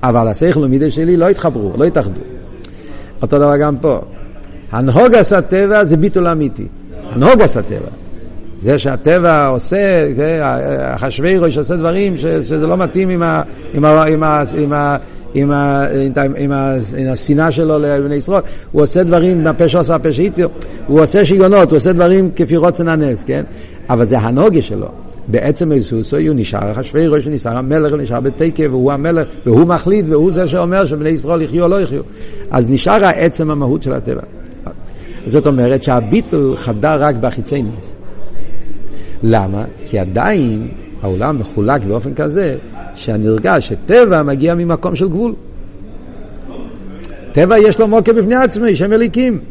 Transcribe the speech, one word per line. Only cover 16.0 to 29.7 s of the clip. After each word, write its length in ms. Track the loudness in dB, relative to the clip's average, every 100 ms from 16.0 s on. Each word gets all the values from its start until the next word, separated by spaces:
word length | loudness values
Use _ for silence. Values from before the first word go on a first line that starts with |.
| -2 0 -2 -2
עם 140 | -2
ה-, 240 | -2 -2 -2 -4 -4
עם 100 | -4
השנאה 440 | -4 0 2 2
שלו 280 | 2 0 2
לבני 360 | 0 0 0 -4
ישראל. 260 | 0 -2 -2 -8 -4
הוא 100 | 2
עושה 220 | 2 2
דברים, 440 | 4 4 4 2 0
הפה 220 | 2 2
שעושה, 260 | 2 2 0
הפה 180 | 0
שהתיר. 360 | 0 -2 0 -2 -4 -12 -10 2
הוא 140 | 4
עושה 240 | 6 4 4
שיגעונות, 460 | 6 6 6 6
הוא 60 | 4
עושה 160 | 4
דברים 360 | 4 4 4 2 0
כפי 220 | 0 2
רצון 300 | 2 0 0
הנס, 360 | 0 0 -2
כן? 200 | -4 -6 -6 -12 -16 -16 -2
אבל 160 | 0 2
זה 120 | 2
הנהוגה 440 | 2 4 4 4
שלו. 260 | -2 -6 -8 -12 -16 -14 -2
בעצם 440 | 0 0 0 2
היסוסו 460 | 0 0 -4 -2 -2
הוא 180 | 0 0
נשאר 360 | -2 -2 -4
אחשוורוש 560 | -4 -4 0 2 2 0
ונשאר 300 | -4 -4 -4
המלך 340 | -2 0 0
ונשאר 280 | -2 -2 -2
בתקף, 460 | -2 0 -2 0 -2
והוא 220 | 2 0
המלך, 360 | 0 0 -2 -2 -6 2
והוא 220 | 4
מחליט, 380 | 4